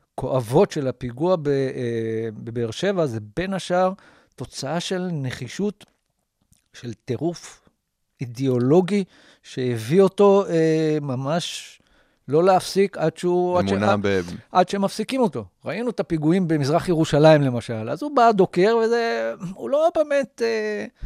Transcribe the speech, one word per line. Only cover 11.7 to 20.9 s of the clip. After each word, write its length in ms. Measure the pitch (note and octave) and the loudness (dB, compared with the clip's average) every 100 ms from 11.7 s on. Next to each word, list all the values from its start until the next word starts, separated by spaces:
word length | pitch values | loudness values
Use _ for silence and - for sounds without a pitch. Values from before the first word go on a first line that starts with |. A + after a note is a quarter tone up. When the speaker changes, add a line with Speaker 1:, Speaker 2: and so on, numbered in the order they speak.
| - _ _ _ _ - | -20 _ _ _ _ 0
Speaker 1:
לא 160 | D3 | 2
להפסיק 540 | F#3 F#3 - - G3 - | 4 4 2 0 0 0
עד 180 | D#3+ - | -4 -2
שהוא, 420 | F3+ F3+ F3+ F3+ | -2 0 0 0
עד 100 | G2 | 0
ש-, 40 | |
Speaker 2:
אמונה 200 | G2 G#2 | 0 2
Speaker 1:
עד, 60 | G#2 | 2
Speaker 2:
ב- 180 | G2+ F#2+ F2 E2+ - | 2 0 -2 -10 0
Speaker 1:
עד 160 | - F#3 | 0 2
שמפסיקים 520 | G3 G3 - G#3 C4 | 0 -4 -4 -6 -2
אותו. 240 | G#3+ B2+ F#2+ _ | -2 -2 -10 _
ראינו 260 | A#2+ F#3 B3 | -10 -6 -6
את 100 | G#3 | -6
הפיגועים 480 | E3+ D#3+ D3+ F#3+ E3 | -4 -2 2 2 2
במזרח 400 | D#3 C3+ E3 F#3 | 0 2 0 0
ירושלים, 540 | D#3+ D#3+ C#3+ D#3 D3+ | 0 2 6 8 8
למשל. 480 | C#3 A#2+ - A2 A2+ | 4 -2 -6 -8 -6
אז 120 | D3+ | -6
הוא 140 | D4 C4+ | 0 4
בא 160 | A#3 | 6
דוקר, 440 | G3+ F3+ F3 G3+ A#3 | 6 2 2 2 2
וזה... 500 | A3+ A#3 A#3 A#3 A3+ A#3 F3+ | 2 0 0 -2 -6 -8 -12
הוא 160 | F#3+ A#3 | -10 -4
לא 200 | C#4+ E4 E4+ | 0 2 2
באמת... 460 | D4+ C#4+ C4 - | 0 0 -2 -4
אה, 420 | A#3 A3 G#3+ G#3 G#3+ | -4 -2 -4 -6 -10